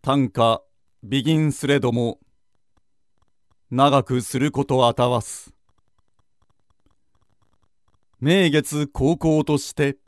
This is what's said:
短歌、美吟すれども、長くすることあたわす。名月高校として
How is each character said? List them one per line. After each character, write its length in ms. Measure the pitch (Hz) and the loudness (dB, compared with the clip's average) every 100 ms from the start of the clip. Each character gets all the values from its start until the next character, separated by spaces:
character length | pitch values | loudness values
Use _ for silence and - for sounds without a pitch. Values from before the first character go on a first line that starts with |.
短 240 | - 139 127 | 0 0 0
歌、 360 | - 117 113 _ _ _ _ | 0 0 0 _ _ _ _
美 200 | 104 135 | -4 -2
吟 280 | 135 160 156 | 0 0 0
す 160 | - 139 | -2 0
れ 120 | 143 | 0
ど 120 | 127 | 0
も、 280 | 120 117 - _ _ _ _ _ _ _ _ _ _ _ _ _ _ _ | -2 -4 -6 _ _ _ _ _ _ _ _ _ _ _ _ _ _ _
長 340 | 123 143 139 | 2 4 2
く 180 | - 123 | 0 -4
す 180 | 117 127 | -4 -2
る 120 | 147 | -2
こ 120 | 135 | -2
と 240 | 139 131 120 | -2 2 2
あ 60 | |
た 160 | 117 123 | 2 0
わ 120 | 123 | 0
す。 320 | - - - _ _ _ _ _ _ _ _ _ _ _ _ _ _ _ _ _ _ _ _ _ _ _ _ _ _ _ | -4 -14 -18 _ _ _ _ _ _ _ _ _ _ _ _ _ _ _ _ _ _ _ _ _ _ _ _ _ _ _
名 300 | 131 185 175 | 2 4 4
月 380 | 151 147 147 147 | 2 -2 -6 -6
高 300 | - 135 170 | 0 0 2
校 260 | 165 156 | 2 0
と 140 | 151 147 | 0 -2
し 180 | - - | -4 -4
て 220 | 143 139 | -4 -4